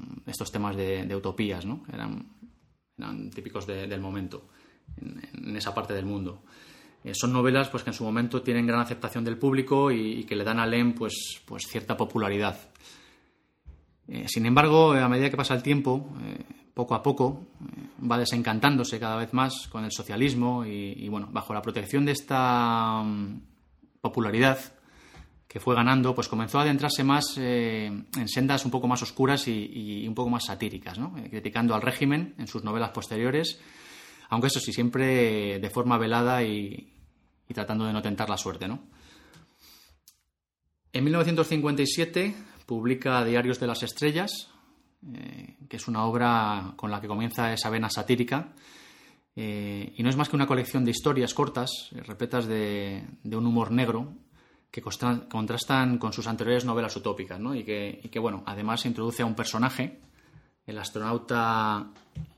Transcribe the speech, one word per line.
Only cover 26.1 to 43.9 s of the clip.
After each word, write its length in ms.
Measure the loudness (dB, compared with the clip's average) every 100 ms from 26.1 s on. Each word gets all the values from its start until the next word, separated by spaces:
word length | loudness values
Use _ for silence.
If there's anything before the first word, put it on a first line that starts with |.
pues 140 | 2 0
comenzó 300 | -2 0 2
a 40 |
adentrarse 420 | 4 4 2 2
más, 320 | 4 4 2 -2
eh, 480 | 0 2 2 -2
en 420 | -4 -6 -6 -4 -2
sendas 380 | 2 2 2
un 60 | 0
poco 180 | 0 2
más 140 | 0
oscuras 440 | -2 2 4 4 0
y, 520 | -2 -4 -6 -6 -4
y 80 | -4
un 60 |
poco 160 | -2 0
más 160 | 0 -2
satíricas, 520 | -4 -4 -6 -10 -8
¿no? 160 | -8 -8
Eh, 100 | -10
criticando 460 | -8 -4 2 2
al 80 | 2
régimen 520 | 0 2 2 2 -2 -8
en 80 | -10
sus 180 | -6
novelas 240 | -4 -2 -2
posteriores, 720 | -4 -6 -2 0 0 0 -4 -14 -20 -20 -20 -20 -20 -2
aunque 160 | 2 2
eso 140 | 2
sí, 120 | -2
siempre 880 | 0 2 4 4 6 6 4 0 -2
de 80 | -2
forma 300 | 0 2 4
velada 440 | 4 4 4 2
y, 520 | 2 -2 -4 -10 -16 _ -20 _ _ _ -12
y 60 |
tratando 320 | -6 -2 -2
de 80 | 0
no 80 | -2
tentar 300 | -2 -2 -2
la 80 | -2
suerte, 280 | -4 -6 -6
¿no? 180 | -8 -12 -20 -20 -20 -20 -20 -20 _ -20 -20 _ _ _ _ _ _ _ _ _ _ _
En 140 | 0
mil 80 | 2
novecientos 360 | 2 4 2 2
cincuenta 340 | 2 2 2
y 40 | 2
siete 480 | 0 0 0 -2 -4 -12 -16
publica 580 | -6 -2 0 0 2 2
Diarios 380 | 4 2 2 0
de 60 | -2
las 160 | -2
Estrellas, 640 | -6